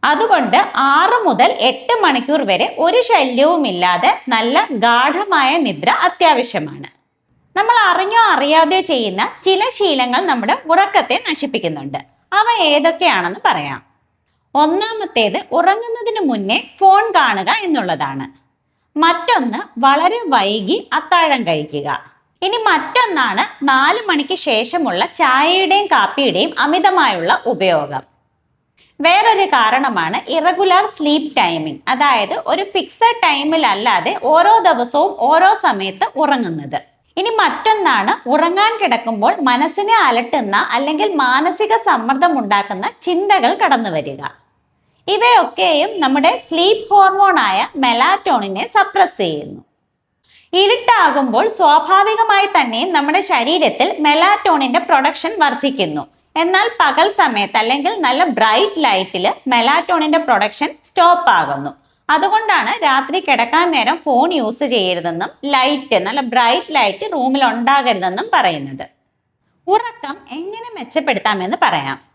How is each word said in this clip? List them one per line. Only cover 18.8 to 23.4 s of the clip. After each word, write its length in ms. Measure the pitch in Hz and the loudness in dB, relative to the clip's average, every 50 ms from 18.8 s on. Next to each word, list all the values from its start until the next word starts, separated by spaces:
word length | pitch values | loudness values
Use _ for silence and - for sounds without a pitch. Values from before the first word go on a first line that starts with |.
| _ _ _ 294 320 | _ _ _ 0 2
മറ്റൊന്ന് 560 | 330 349 339 339 415 480 370 254 233 208 269 415 - _ 233 247 | 2 2 0 0 0 0 0 0 -2 -6 -6 -10 -10 _ 0 2
വളരെ 340 | 277 285 294 330 370 427 480 466 349 269 | 2 2 4 2 0 0 -2 -4 0 0
വൈകി 420 | 233 196 202 208 220 196 190 330 480 - _ - 302 | 0 0 0 -2 -4 -2 -4 -4 -4 -4 _ -6 -6
അത്താഴം 440 | - - 370 349 330 311 285 254 226 170 | -2 0 0 2 2 2 0 -2 0 -2
കഴിക്കുക. 420 | 165 156 151 151 143 147 139 143 135 - - - _ _ _ _ _ _ 349 | -2 -4 -4 -6 -8 -8 -6 -6 -8 -8 -10 -16 _ _ _ _ _ _ -4
ഇനി 120 | 392 440 480 440 415 | -4 -4 0 0 0
മറ്റൊന്നാണ് 720 | 349 294 262 - - - 494 440 370 294 262 226 190 208 | 0 0 -2 -2 0 0 0 0 0 -2 -2 -2 -2 -2